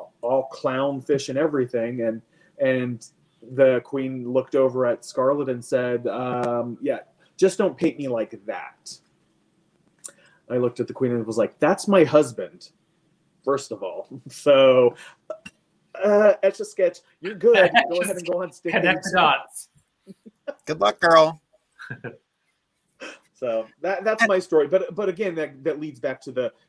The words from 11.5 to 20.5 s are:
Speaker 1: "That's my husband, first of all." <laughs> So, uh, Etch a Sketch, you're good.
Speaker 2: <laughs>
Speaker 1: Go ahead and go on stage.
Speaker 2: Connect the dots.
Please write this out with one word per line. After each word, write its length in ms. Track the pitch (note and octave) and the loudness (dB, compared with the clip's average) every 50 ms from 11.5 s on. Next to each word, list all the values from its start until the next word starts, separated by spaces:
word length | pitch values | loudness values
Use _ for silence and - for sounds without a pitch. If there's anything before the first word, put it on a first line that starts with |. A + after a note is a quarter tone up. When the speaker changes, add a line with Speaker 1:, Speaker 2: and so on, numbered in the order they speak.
| - _ | -2 _
Speaker 1:
"That's 300 | D3 D#3+ - - - G#3 | 0 2 2 0 0 2
my 160 | G3+ F#3 D#3 | 4 4 6
husband, 640 | C3 D#3 D3+ D3 B2 A2+ G#2+ F#2 D#2+ - - - - _ _ _ _ _ _ _ _ _ _ _ _ _ _ _ | 6 6 4 4 2 -2 -10 -12 -12 -14 -20 -20 -20 _ _ _ _ _ _ _ _ _ _ _ _ _ _ _
first 280 | C3 C#3 C3+ - - | -2 -2 -2 -4 -8
of 100 | A2+ F#2+ | -12 -10
all." 260 | F#2+ F#2 - - - - C3+ | -10 -10 -10 -12 -14 -14 -18
<laughs> 140 | C3+ - C3+ | -18 -18 -20
So, 640 | - - - D3 C#3 C3+ C3+ C3 B2+ B2+ B2 A#2+ - - - - - _ _ - - - - - - _ _ _ _ _ _ _ - - | -20 -2 2 4 6 8 8 6 6 6 4 4 2 -2 -10 -20 -20 _ _ -18 -18 -18 -20 -20 -20 _ _ _ _ _ _ _ -8 -2
uh, 320 | F#3 G#3 G#3 G#3 G#3+ G#3 F#3 - | 0 2 4 6 6 4 4 4
Etch 180 | - G3 G3 - | 2 0 0 -2
a 40 | G3+ | -8
Sketch, 340 | - - - F#3 E3+ - - _ _ _ _ | -8 -2 0 0 0 -2 -6 _ _ _ _
you're 140 | D#3 F#3+ G#3+ | -12 -10 -6
good. 360 | F3 F3+ A#3 A#3 G3 F3+ F3 G#3 A#3 | 2 4 6 6 6 6 6 4 2
Speaker 2:
<laughs> 100 | - F3 | 2 2
Speaker 1:
Go 100 | E3+ F3+ | 0 -2
ahead 160 | F3+ G3+ F#3 | -2 -2 -4
and 100 | F3+ E3+ | -6 -4
go 160 | F3 F3+ F3 | -4 -4 -4
on 100 | F#3 E3+ | -6 -8
stage. 200 | - - - E3+ | -10 -10 -6 -4
Speaker 2:
Connect 320 | D#3+ G3+ E3+ F3+ F3+ - - | -2 0 2 0 0 0 -4
the 80 | F#3 F3+ | -2 2
dots. 540 | F#3 E3 D3+ C3+ C3+ - - - - - _ _ _ _ _ _ _ _ F#3+ - _ _ G#3+ - _ _ - | 4 4 4 2 0 -4 -10 -18 -20 -20 _ _ _ _ _ _ _ _ -20 -20 _ _ -20 -20 _ _ -16